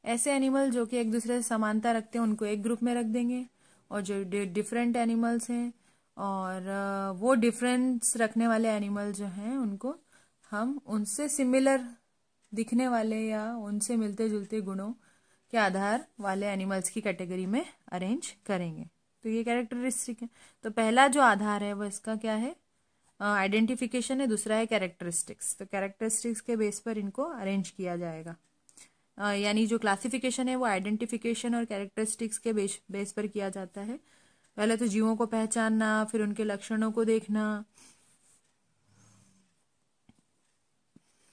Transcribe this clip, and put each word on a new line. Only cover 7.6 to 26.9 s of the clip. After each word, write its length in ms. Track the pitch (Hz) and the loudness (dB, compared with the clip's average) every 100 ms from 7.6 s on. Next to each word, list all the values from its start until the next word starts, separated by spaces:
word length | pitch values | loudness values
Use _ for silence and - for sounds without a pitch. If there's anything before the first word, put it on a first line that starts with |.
| 247 247 254 240 - 226 | 2 2 2 2 0 2
रखने 300 | 220 226 233 | 2 2 4
वाले 220 | 220 226 | 4 2
एनिमल 440 | 214 202 202 202 | 0 -2 -2 -4
जो 120 | 196 202 | -4 -6
हैं 320 | 185 214 269 | -6 -6 -2
उनको 380 | 220 196 247 339 _ _ _ _ _ | -2 -2 -6 -8 _ _ _ _ _
हम 300 | 208 240 285 - | -4 -2 -4 -4
उनसे 440 | 214 208 - 294 | -4 -2 -2 -2
सिमिलर 580 | 294 254 262 269 269 240 - _ _ _ _ _ | 2 4 6 6 4 0 -10 _ _ _ _ _
दिखने 340 | 208 226 233 254 | -6 0 2 2
वाले 400 | 240 220 220 220 | 2 0 0 -2
या 280 | 214 220 240 | -2 -4 -6
उनसे 400 | 208 208 - 240 | -4 -4 0 0
मिलते 340 | 214 202 220 | 0 0 -2
जुलते 320 | 214 196 220 | -2 -4 -6
गुणों 320 | 190 190 202 247 _ _ _ _ _ | -4 -6 -6 -10 _ _ _ _ _
के 60 | 233 | 2
आधार 500 | 202 190 202 233 311 - | 2 2 2 0 -2 -6
वाले 280 | 196 190 202 | -4 -2 0
एनिमल्स 420 | 196 190 190 185 | -2 0 -2 -2
की 120 | 226 | -2
कैटेगरी 440 | 214 180 180 185 185 | -2 -2 -4 -4 -2
में 200 | 233 359 - - | -2 -4 -10 -10
अरेंज 440 | 180 185 269 - - - | -6 -2 -2 -4 -12 -4
करेंगे। 400 | 190 170 160 160 - _ _ | -2 -2 -6 -12 -18 _ _
तो 60 | 220 | -4
ये 140 | 226 | -2
कैरेक्टरिस्टिक 800 | 233 240 233 240 254 247 - 220 | 0 -2 -2 -4 -2 -2 -4 -8
है। 80 | 233 - - _ | -10 -14 -20 _
तो 80 | 220 | -6
पहला 360 | 220 220 240 277 | 0 4 8 8
जो 140 | 277 | 8
आधार 420 | 254 196 208 208 | 8 6 2 0
है 100 | 202 | -2
वो 100 | 202 | -4
इसका 320 | 208 196 - 220 | -6 -6 -6 -4
क्या 180 | 220 | -2
है? 220 | 214 247 349 _ _ _ _ _ _ | -2 -2 -6 _ _ _ _ _ _
अ, 40 | |
आइडेंटिफिकेशन 1000 | 208 208 196 214 220 208 233 247 233 269 | 0 2 2 4 2 2 -2 -2 -2 0
है, 60 | 269 | 0
दूसरा 280 | 208 214 220 | 0 0 0
है 100 | 226 | 2
कैरेक्टरिस्टिक्स। 880 | 220 185 - 175 170 - 208 - - | 0 0 -4 -4 -4 -4 -6 -8 -8
तो 100 | 196 | -6
कैरेक्टरिस्टिक्स 760 | 196 196 - 220 - 233 220 | -4 -6 -4 -2 -2 -2 -6
के 140 | - 226 | -4 0
बेस 240 | 214 208 | 0 -2
पर 180 | 226 | -6